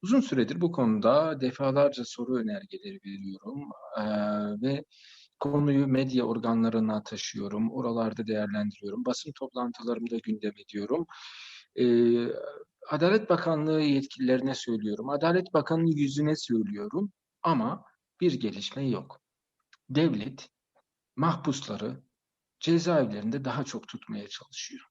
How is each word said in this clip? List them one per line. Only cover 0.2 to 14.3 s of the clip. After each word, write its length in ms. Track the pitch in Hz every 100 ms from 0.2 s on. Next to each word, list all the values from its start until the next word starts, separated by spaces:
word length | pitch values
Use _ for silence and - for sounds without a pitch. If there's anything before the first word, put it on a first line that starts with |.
süredir 400 | - 135 110 -
bu 100 | 170
konuda 680 | 170 120 110 107 139 160 147
defalarca 640 | 127 135 139 135 143 131 117
soru 320 | - 123 127
önergeleri 640 | 110 101 98 95 101 98 98
veriyorum, 640 | 98 98 98 - 180 143 - - -
e, 60 | 107 104 104 104 104 104
ve 220 | 127 139 - _ - - _ _
konuyu 480 | 143 143 143 139 139
medya 360 | 131 135 127
organlarına 800 | 117 113 113 113 113 113 110 107
taşıyorum, 680 | - 104 - 104 101 104 113
oralarda 560 | 131 123 117 113 107 110
değerlendiriyorum, 760 | 107 104 104 104 - 101 104 123
basın 260 | 120 156 143
toplantılarımda 840 | 131 127 123 117 117 117 117 117
gündem 300 | 113 107 107 - -
ediyorum. 400 | 208 202 139 170 - - - - - - -
E, 60 | 123 117 120 120 120 - - - - _ -
Adalet 400 | 151 170 214 214
Bakanlığı 520 | 170 170 156 156 156
yetkililerine 720 | 151 139 139 - 127